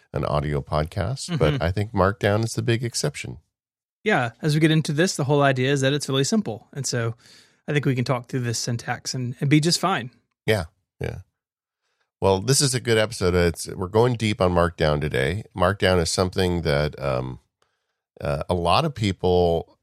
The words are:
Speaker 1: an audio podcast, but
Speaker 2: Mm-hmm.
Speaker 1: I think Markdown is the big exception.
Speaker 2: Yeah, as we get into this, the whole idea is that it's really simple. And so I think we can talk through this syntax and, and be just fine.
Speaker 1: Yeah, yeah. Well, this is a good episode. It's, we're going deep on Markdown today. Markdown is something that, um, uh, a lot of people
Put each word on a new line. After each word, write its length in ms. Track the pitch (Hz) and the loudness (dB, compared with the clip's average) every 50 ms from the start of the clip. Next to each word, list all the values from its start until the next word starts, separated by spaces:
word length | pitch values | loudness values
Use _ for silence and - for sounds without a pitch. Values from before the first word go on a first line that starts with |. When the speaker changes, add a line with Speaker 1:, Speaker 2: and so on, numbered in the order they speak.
| _ _ | _ _
Speaker 1:
an 140 | - - 71 | -6 -4 -4
audio 360 | - 65 76 71 76 73 71 | -2 -2 -2 -2 -2 -4 -4
podcast, 760 | 69 - 78 76 78 78 - - 87 101 135 - - - 175 147 | -4 -2 -2 -2 -2 -2 -4 -6 -4 -4 -6 -8 -8 -6 -2 0
but 140 | 82 76 147 | 0 0 0
Speaker 2:
Mm-hmm. 100 | 131 76 | 0 -2
Speaker 1:
I 80 | 85 | -2
think 220 | 95 104 101 110 - | -2 -2 -4 -4 0
Markdown 500 | 101 92 95 101 - - 107 101 107 113 | 2 2 2 2 0 0 0 0 0 -2
is 100 | 113 - | -2 -4
the 60 | - | -4
big 220 | 117 117 117 113 127 | -2 -2 -2 -2 -2
exception. 540 | 113 - - - 147 143 - - - - - _ _ _ _ _ _ _ _ _ _ _ _ - | -6 -6 -4 -6 -6 -6 -6 -12 -12 -12 -14 _ _ _ _ _ _ _ _ _ _ _ _ -2
Speaker 2:
Yeah, 280 | 208 214 156 127 117 - - | 0 2 2 0 -2 -4 -4
as 140 | - 156 147 | -2 0 2
we 40 | 160 | 4
get 120 | 156 156 | 4 4
into 200 | 156 160 - - | 4 4 2 0
this, 240 | 147 143 170 190 - | 0 2 2 2 2
the 80 | - 143 | -2 0
whole 180 | 120 151 143 | 2 2 4
idea 300 | 143 139 135 127 127 131 | 4 4 4 2 0 0
is 80 | 143 139 | 0 2
that 120 | 135 135 143 | 2 0 0
it's 160 | 147 - - | 0 -2 -2
really 160 | 131 135 139 | 0 0 0
simple. 420 | - 226 220 - - 107 - - _ - | 2 0 0 -2 -2 -8 -10 -12 _ -12
And 120 | 143 131 | -8 -6
so 300 | - - 123 117 117 113 _ _ - - - - _ _ _ - | -4 -4 -2 -2 -4 -6 _ _ -20 -20 -20 -20 _ _ _ -6
I 60 | - | -2
think 140 | 151 147 - | -2 0 2
we 100 | 156 131 | 0 0
can 80 | 123 123 | 0 0
talk 240 | 123 139 120 120 - | 0 -2 -4 -4 -6
through 140 | - 131 | -6 -4
this 180 | 123 120 113 - | -2 -2 -4 -4
syntax 540 | - - 117 117 - - 120 113 - - - | -4 -4 -4 -6 -4 -6 -8 -6 -6 -8 -6
and, 220 | 131 127 120 127 - | -6 -6 -6 -6 -2
and 100 | 160 139 | 0 4
be 120 | 147 156 | 4 4
just 180 | 147 175 160 - | 4 4 0 0
fine. 320 | - 175 190 147 107 120 _ _ _ _ _ _ - | 0 -2 -2 -2 -6 -8 _ _ _ _ _ _ -2
Speaker 1:
Yeah, 200 | - 110 101 85 - _ _ _ _ _ - | 0 0 0 0 -6 _ _ _ _ _ -10
yeah. 200 | - - - - - _ _ _ _ _ _ _ _ _ _ _ _ _ _ _ _ _ _ - | -8 -8 -8 -10 -14 _ _ _ _ _ _ _ _ _ _ _ _ _ _ _ _ _ _ -2
Well, 180 | - 98 95 95 | 2 2 2 2
this 220 | 101 120 135 - | 2 0 0 2
is 120 | 147 131 127 | 2 0 0
a 60 | 123 | -2
good 180 | 110 120 113 110 | 0 2 2 2
episode. 380 | 110 107 110 - 101 90 87 | 2 0 -2 -2 0 2 4
It's, 320 | 90 87 85 80 - - - | 4 4 2 0 -2 -8 -12
we're 200 | - - 92 90 | -8 -8 -6 0
going 260 | 98 110 117 127 123 | 2 4 4 4 2
deep 260 | 110 113 107 104 - | 0 0 -2 0 2
on 120 | 95 90 90 | 2 2 4
Markdown 480 | 87 85 87 85 - 82 78 76 73 | 4 2 2 2 0 0 2 2 0
today. 420 | 73 76 69 64 65 71 85 107 - - - | -2 -2 0 0 0 0 -2 -4 -8 -8 -2
Markdown 460 | - 90 90 101 104 104 92 92 90 | 0 2 2 2 2 2 2 4 2
is 80 | 82 - | 2 0
something 520 | - - 95 92 92 98 92 90 87 87 | 0 0 -2 -2 0 0 0 0 0 0
that, 360 | 80 80 71 69 76 73 65 - | 0 0 0 0 0 -2 -4 -6
um, 380 | 67 69 65 64 64 65 64 - _ _ _ _ _ _ _ _ _ _ _ _ _ _ _ - | -6 -4 -4 -4 -4 -6 -10 -14 _ _ _ _ _ _ _ _ _ _ _ _ _ _ _ -10
uh, 220 | - 71 71 71 80 - | -6 -4 -4 -4 -4 -4
a 40 | 90 | -2
lot 320 | 90 85 85 90 113 151 | -2 0 2 2 2 2
of 100 | 165 143 | 0 -2
people 840 | - 110 101 92 - - 92 90 90 90 85 82 82 82 _ _ _ | -2 -2 -2 -2 0 0 2 4 4 4 4 2 0 -2 _ _ _